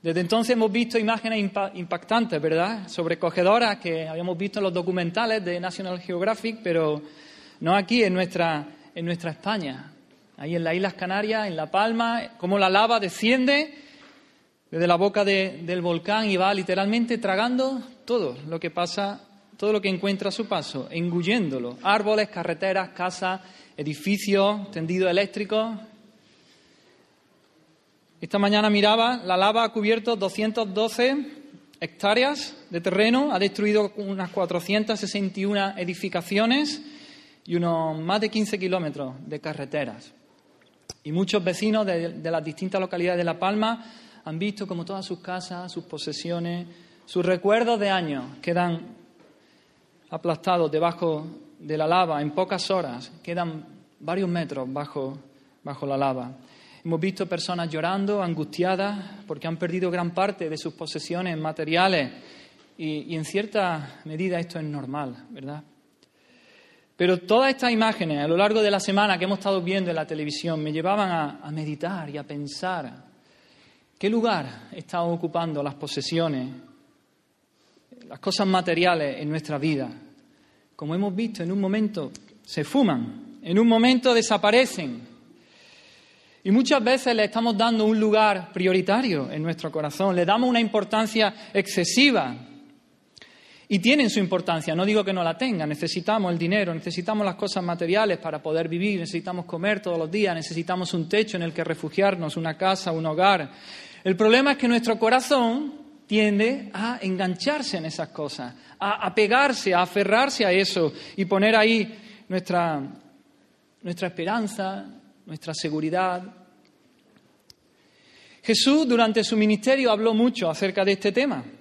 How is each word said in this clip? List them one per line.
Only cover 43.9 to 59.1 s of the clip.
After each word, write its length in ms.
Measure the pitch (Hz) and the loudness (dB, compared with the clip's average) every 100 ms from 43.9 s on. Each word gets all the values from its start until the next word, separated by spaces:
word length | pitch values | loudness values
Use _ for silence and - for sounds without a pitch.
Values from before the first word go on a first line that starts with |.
| - - - | -20 -20 -16
han 140 | - 160 | -10 -4
visto 260 | 208 202 | -4 -4
cómo 200 | 196 175 | -8 -6
todas 200 | 170 196 | -6 -8
sus 140 | 185 175 | -8 -10
casas, 540 | - 180 180 175 180 | -8 -8 -8 -12 -10
sus 120 | 170 | -12
posesiones, 840 | 165 151 - 151 170 170 170 175 170 - - _ | -10 -10 -8 -8 -4 -4 -4 -6 -8 -18 -20 _
sus 200 | - 185 | -6 -2
recuerdos 540 | 175 180 196 220 233 226 | 2 2 4 4 4 2
de 100 | 202 | 2
años 360 | 190 160 139 127 143 | 0 0 -4 -8 -8
quedan 380 | - 175 175 165 - - - _ _ _ _ _ _ _ _ _ _ | -2 0 0 -2 -8 -20 -20 _ _ _ _ _ _ _ _ _ _
aplastados 600 | 160 175 156 190 180 160 | -6 -4 -2 0 2 2
debajo 520 | 156 170 165 170 151 165 - - - | 2 0 0 -2 -2 -6 -16 -20 -18
de 180 | 151 156 | -6 -2
la 80 | 156 | 2
lava 340 | 180 175 147 | 4 2 0
en 120 | 147 | -2
pocas 360 | 165 185 190 - | -2 -2 -2 0
horas, 400 | 190 160 165 - - | -2 -2 -8 -14 -16
quedan 420 | - 170 170 156 - - _ _ | -8 -4 -4 -6 -14 -20 _ _
varios 280 | - 185 185 | -6 -2 0
metros 380 | 170 156 143 131 | -2 -4 -6 -4
bajo, 440 | 139 147 147 135 135 - _ _ _ | -6 -6 -6 -6 -8 -18 _ _ _
bajo 240 | 143 135 139 | -14 -8 -4
la 100 | 135 | 0
lava. 360 | 135 127 123 131 - - - - | 0 -2 -8 -14 -20 -20 -20 -12
Hemos 140 | 165 160 | -4 0
visto 280 | 190 190 190 | 0 -2 -4
personas 440 | 175 - 175 170 | -4 -4 -4 -4
llorando, 500 | 156 165 196 196 208 | -2 -2 0 0 0
angustiadas, 800 | 175 156 151 - 180 190 196 208 185 | 0 -2 -4 -2 0 2 0 -4 -10